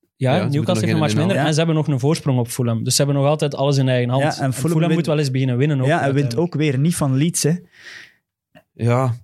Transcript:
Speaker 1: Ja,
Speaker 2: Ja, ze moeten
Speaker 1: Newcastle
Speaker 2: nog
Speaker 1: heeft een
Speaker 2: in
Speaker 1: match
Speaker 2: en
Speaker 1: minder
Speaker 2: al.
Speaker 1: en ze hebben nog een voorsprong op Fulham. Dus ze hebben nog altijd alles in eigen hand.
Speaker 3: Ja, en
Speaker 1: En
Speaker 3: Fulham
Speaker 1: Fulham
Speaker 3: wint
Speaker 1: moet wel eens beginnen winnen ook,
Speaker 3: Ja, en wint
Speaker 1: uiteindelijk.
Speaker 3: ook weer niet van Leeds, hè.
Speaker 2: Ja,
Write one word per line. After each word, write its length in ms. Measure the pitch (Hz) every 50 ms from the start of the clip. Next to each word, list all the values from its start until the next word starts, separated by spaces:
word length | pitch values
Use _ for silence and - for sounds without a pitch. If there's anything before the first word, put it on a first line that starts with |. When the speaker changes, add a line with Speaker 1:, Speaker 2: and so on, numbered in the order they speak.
| _ _ _
Speaker 1:
Ja, 140 | - 131 127
Speaker 2:
Ja, 60 | 135
ze 60 | 185 -
moeten 160 | - 143 143
Speaker 1:
Newcastle 40 | -
Speaker 2:
nog 100 | - -
Speaker 1:
heeft 80 | - -
een 60 | -
Speaker 2:
in 100 | - 160
Speaker 1:
match 140 | - 143 -
Speaker 2:
en 60 | 147
Speaker 1:
minder 180 | 160 190 190 -
Speaker 2:
al. 60 | 147
Speaker 1:
en 40 | 156 156
ze 60 | 147
hebben 180 | 165 165 156
nog 120 | 156 147 156
een 120 | 147 123
voorsprong 380 | 131 143 165 160 - 151 127 127
op 100 | 117 120
Fulham. 360 | - - 123 117 113 110 113
Dus 100 | 127 -
ze 60 | - 143
hebben 180 | 143 139 143 135
nog 80 | 143
altijd 240 | 156 151 156 143 -
alles 220 | - 135 143 143
in 120 | 139 131 131
eigen 200 | 127 123 123 120
hand. 140 | 123 135 143
Speaker 3:
Ja, 60 | 156
en 60 | - - 139
Speaker 1:
En 80 | 135 127
Speaker 3:
Fulham 0 | - - 165
Speaker 1:
Fulham 100 | 170 160
Speaker 3:
wint 140 | 165 160 165
Speaker 1:
moet 120 | 170 165
wel 120 | 165 151 151
eens 120 | 151 135
beginnen 260 | 127 131 135 131 123
winnen 240 | 120 139 156 147 131
ook, 60 | 127
Speaker 3:
Ja, 60 | 135 165
en 220 | 160 123 139 127
wint 0 |
Speaker 1:
uiteindelijk. 400 | 139 147 120 113 139 170 175 -
Speaker 3:
ook 60 | 139
weer 180 | 156 151 127 131
niet 180 | 143 175 170
van 200 | - 151 135 131
Leeds, 260 | 131 151 175 170 - -
hè. 100 | 143 170 180 - - _ - - - - - - - _ _ _ _ _ _ _ _ _ - _ _ _
Speaker 2:
Ja, 420 | - 113 117 120 127 135 127 117 -